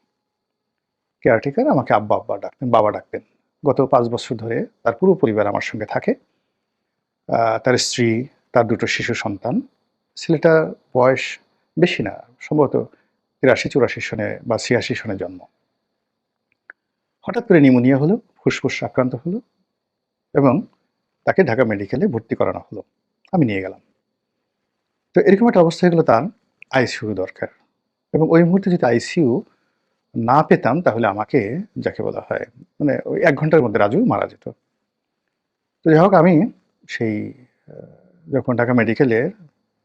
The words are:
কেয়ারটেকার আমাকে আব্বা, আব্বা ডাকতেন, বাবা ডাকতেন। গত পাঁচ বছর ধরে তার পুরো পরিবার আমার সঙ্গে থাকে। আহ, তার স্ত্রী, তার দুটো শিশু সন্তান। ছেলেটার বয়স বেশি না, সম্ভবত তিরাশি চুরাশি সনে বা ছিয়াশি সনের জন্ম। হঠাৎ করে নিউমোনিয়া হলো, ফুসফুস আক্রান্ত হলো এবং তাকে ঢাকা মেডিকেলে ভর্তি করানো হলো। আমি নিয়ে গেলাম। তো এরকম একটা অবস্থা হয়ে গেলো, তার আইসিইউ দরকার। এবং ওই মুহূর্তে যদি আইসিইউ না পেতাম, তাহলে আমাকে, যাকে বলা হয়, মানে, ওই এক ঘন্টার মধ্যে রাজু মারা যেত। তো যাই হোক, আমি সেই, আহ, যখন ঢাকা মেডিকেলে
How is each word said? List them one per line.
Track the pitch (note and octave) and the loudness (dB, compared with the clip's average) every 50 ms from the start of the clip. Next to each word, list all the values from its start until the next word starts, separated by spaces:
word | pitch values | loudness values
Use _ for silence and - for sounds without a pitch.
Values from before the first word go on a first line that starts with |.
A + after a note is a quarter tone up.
| _ _ _ _ _ _ _ _ _ _ _ _ _ _ _ _ _ _ _ _ _ _ _ _ | _ _ _ _ _ _ _ _ _ _ _ _ _ _ _ _ _ _ _ _ _ _ _ _
কেয়ারটেকার | - D#3 A#2 A2 - C#3+ C#3+ - C4 D4+ | 0 0 0 0 0 -4 -2 -2 0 0
আমাকে | A3 C#3 A2 - B2 | 0 0 0 0 0
আব্বা, | G#2 G#2 G2+ G#2+ | 0 0 0 -4
আব্বা | G2 - - G#2 G2+ | -4 -4 -6 -10 -10
ডাকতেন, | G2 F#2 - - C3 B2 | -10 -12 -12 -8 -4 0
বাবা | A#2 A2+ G#2+ G#2 | 0 2 2 2
ডাকতেন। | G2 F#2 - _ - - - _ _ _ _ _ _ _ - | -2 -4 -8 _ -14 -14 -14 _ _ _ _ _ _ _ -4
গত | C#3+ B2 - | -2 0 0
পাঁচ | C3+ C3 C#3 B2+ A#2+ A#2 | 0 2 2 2 2 0
বছর | A#2+ A2+ - - B2+ | -4 -6 -8 -8 -10
ধরে | G#2+ A2 A2+ A2+ C#3 G#3+ - _ _ - | -10 -8 -6 -6 -6 -6 -8 _ _ -4
তার | A#2 A2+ | -4 -2
পুরো | - F#3+ F#3+ F3+ | 0 2 2 2
পরিবার | - - A2 G#2 G#2+ G#2 | 2 2 0 0 0 -2
আমার | G#2 G#2 G#2 | -2 -2 -4
সঙ্গে | - - - A2+ G#2+ | -6 -8 -10 -10 -10
থাকে। | - - - - G3+ C4+ - _ _ _ _ _ _ _ _ _ _ _ _ _ _ _ _ _ _ _ _ _ - | -6 -6 -6 -4 -4 -4 -4 _ _ _ _ _ _ _ _ _ _ _ _ _ _ _ _ _ _ _ _ _ -4
আহ, | C3+ B2 A2+ A2+ A2 A2+ | -2 -2 0 0 -2 -2
তার | - C3 B2 | 0 0 0
স্ত্রী, | A2+ - - - - A#2+ A#2 A2+ A#2 C3 - _ _ _ _ - | 0 -2 -4 -4 -2 -2 0 -2 -2 -4 -8 _ _ _ _ 0
তার | B2 A#2 | 0 0
দুটো | A2 A#2 - A#2+ | 0 0 -4 -4
শিশু | G#2+ - - - - A#2 | -4 -4 -4 -4 -4 -6
সন্তান। | - - A2 G2+ F#2+ - A#2 D#3 A#3+ - - _ _ _ _ _ _ _ _ _ | -6 -6 -8 -8 -8 -6 -4 -4 -4 -4 -6 _ _ _ _ _ _ _ _ _
ছেলেটার | - - - E3 C#3+ - E3 D#3+ D#3+ D#3 - - - _ _ - | -10 -4 -2 0 2 4 4 4 4 2 -2 -6 -14 _ _ 0
বয়স | B2+ B2 C3 C3+ C3 - - - - _ _ _ _ _ _ - D#3+ | 2 2 2 2 0 -2 -8 -12 -16 _ _ _ _ _ _ -2 0
বেশি | E3+ F3 - - A#2 | 0 0 0 -2 -6
না, | G2+ F#2 - - _ _ _ | -8 -8 -12 -18 _ _ _
সম্ভবত | - - D3+ D3+ C#3 B2 - B2 A2+ - _ _ _ _ _ _ _ _ _ _ | -10 -4 0 0 0 0 0 -4 -4 -6 _ _ _ _ _ _ _ _ _ _
তিরাশি | - C3 A#2 - - E3+ | 2 2 2 2 0 -2
চুরাশি | - C#3+ A#2+ G#2+ - A#2+ | 0 0 0 0 -2 -4
সনে | - - A2 A2 G#2 G#2 G2+ G2+ - | -10 -10 -8 -6 -6 -8 -8 -8 -6
বা | A#2+ A2+ A2 | -4 -4 -4
ছিয়াশি | - - B2 A2+ G2+ - B2 | -2 0 0 0 0 -4 -8
সনের | - - A2+ G2 | -8 -8 -8 -8
জন্ম। | F#2+ F2+ F2 F#2 F2+ - - _ _ _ _ _ _ _ _ _ _ _ _ _ _ _ _ _ _ _ _ _ _ _ - - _ _ _ _ _ _ _ _ _ - | -8 -8 -10 -12 -16 -20 -20 _ _ _ _ _ _ _ _ _ _ _ _ _ _ _ _ _ _ _ _ _ _ _ -20 -20 _ _ _ _ _ _ _ _ _ -10
হঠাৎ | - F#3 A#3 A#3+ - | -8 -6 -4 0 4
করে | F#3 D#3+ | 4 6
নিউমোনিয়া | C#3+ C3+ B2+ B2 A#2+ C3 C#3 | 6 6 6 6 4 4 2
হলো, | C3+ D3 D#3+ G#3+ | 2 2 0 0
ফুসফুস | A#3 - _ _ _ - C3+ - - - B2+ - - - | 0 -4 _ _ _ -4 -4 -2 -2 -4 -6 -6 -6 -8
আক্রান্ত | A#2 - - B2+ B2+ B2+ | -6 -4 -2 -2 -2 -4
হলো | A#2+ - E3+ F#3+ A#3 - _ _ _ _ _ _ _ _ _ _ _ _ _ _ _ _ _ - | -6 -6 -6 -8 -8 -10 _ _ _ _ _ _ _ _ _ _ _ _ _ _ _ _ _ -2
এবং | D3 C#3 C3+ A#2 F3 - - _ _ _ _ _ _ _ _ _ _ - | 2 2 4 2 2 -2 -6 _ _ _ _ _ _ _ _ _ _ -4
তাকে | - - - F#3+ | -2 0 0 2
ঢাকা | B2+ A2 A#2+ C3 | 2 2 0 0
মেডিকেলে | A2+ G#2+ G2 G#2 - - C3 G3 | 0 0 -4 -6 -6 -4 -2 -2
ভর্তি | G#3+ B2 A2+ - - A#2+ | -2 -2 -4 -6 -6 -4
করানো | - - F#2+ F#2 F2+ | -4 -2 -4 -4 -6
হলো। | - - - G2+ - _ _ _ _ _ _ _ _ _ - | -10 -14 -16 -16 -18 _ _ _ _ _ _ _ _ _ -2
আমি | F#3 C#3+ | 0 0
নিয়ে | A2+ G2+ F#2+ | 0 0 -4
গেলাম। | F#2 F#2 F#2+ - _ _ _ _ _ _ _ _ _ _ _ _ _ _ _ _ _ _ _ _ _ _ _ _ _ _ - | -6 -8 -12 -14 _ _ _ _ _ _ _ _ _ _ _ _ _ _ _ _ _ _ _ _ _ _ _ _ _ _ 0
তো | F3+ | 2
এরকম | - F3 G3 G3 A#3 A#3+ | 4 4 4 4 4 4
একটা | - F#3+ | 4 4
অবস্থা | E3 E3+ E3 - - | 4 2 2 2 0
হয়ে | F3+ | 2
গেলো, | F3 E3 D3+ | 2 2 2
তার | - - A2+ C#3 G#3+ - _ _ _ _ _ _ - | 2 2 2 0 -2 -8 _ _ _ _ _ _ -4
আইসিইউ | - C3+ B2 G#2 - - A2 G#2+ G#2 | -2 -2 -2 -2 -4 -6 -8 -6 -6
দরকার। | F#2 F#2 - - - - - _ _ _ _ _ _ _ _ _ _ _ _ - | -6 -6 -8 -8 -10 -12 -12 _ _ _ _ _ _ _ _ _ _ _ _ -2
এবং | - D#3+ D#3 | 0 0 4
ওই | E3 E3 F3 | 4 4 4
মুহূর্তে | E3+ F3+ G3 G3 G3 | 4 4 2 0 0
যদি | F3 E3+ - | 0 0 2
আইসিইউ | B2 A#2+ A#2+ - - - F3+ D#3 A#2+ A#2+ C3+ - _ _ _ _ _ _ _ _ _ _ _ _ _ - | 2 0 0 -2 -2 -2 0 2 2 2 0 -4 _ _ _ _ _ _ _ _ _ _ _ _ _ -8
না | A#2+ A2+ A#2 C3 D3+ D#3 | -4 0 2 2 2 4
পেতাম, | - F#3+ - - A2+ B2+ E3+ F3+ | 4 2 2 2 0 0 0 0
তাহলে | C3+ A2 A#2 A#2 | 0 0 0 0
আমাকে, | G#2 F#2+ G#2 G#2+ - - C3+ G#2 G2+ B2+ F3 G#3+ - - B2+ | -2 -2 -2 -4 -2 0 -2 0 -2 -4 -8 -10 -10 -10 -8
যাকে | A#2 A2+ - - G#2 | -6 -6 -6 -6 -8
বলা | G#2 - - - - | -8 -8 -8 -8 -8
হয়, | G#2 - - - _ - | -8 -8 -8 -12 _ -20
মানে, | - _ _ - D3+ C#3+ C3 - - | -20 _ _ -4 -2 -2 -2 -2 -4
ওই | - C#3 - - | -6 -4 0 0
এক | E3 C#3+ | 0 0
ঘন্টার | C3 D#3 D#3 - D#3+ B2 | 0 0 2 2 2 2
মধ্যে | A2+ G#2 A2 | 2 0 0
রাজু | G2+ G#2 A#2+ F3+ B3+ | 0 2 2 0 0
মারা | G#3 B2 G2+ F#2+ | 0 0 -2 -2
যেত। | F2+ - - - - - _ _ _ _ _ _ _ _ _ _ _ _ _ _ _ _ _ _ _ _ _ _ _ _ _ - | -6 -8 -12 -16 -16 -18 _ _ _ _ _ _ _ _ _ _ _ _ _ _ _ _ _ _ _ _ _ _ _ _ _ 2
তো | E3+ | 4
যাই | D#3 D#3 | 6 6
হোক, | F3 G3+ F#3+ | 6 6 6
আমি | E3+ D#3 F#3 F3+ D3+ G3+ B3+ - _ _ _ _ _ _ - | 6 6 6 6 4 2 0 -2 _ _ _ _ _ _ -12
সেই, | - - A#2 A2 G#2+ G#2+ G#2 G#2 - B2 B2 _ _ _ _ - | -8 -4 -4 -4 -4 -4 -6 -8 -12 _ -20 _ _ _ _ -20
আহ, | - - - - - _ _ _ _ _ _ D#3 C#3 | -20 -20 -20 -20 -20 _ _ _ _ _ _ -4 -4
যখন | B2+ - - B2 | -4 -2 -2 -2
ঢাকা | A#2 A#2+ A#2 B2 | 0 0 2 2
মেডিকেলে | B2 A2 A2+ A2 - D3 B2+ A2+ A2 C3 F#3 - _ E3+ D3 _ _ _ _ _ _ _ | 2 2 2 2 2 2 2 2 0 0 -2 -6 _ -20 -20 _ _ _ _ _ _ _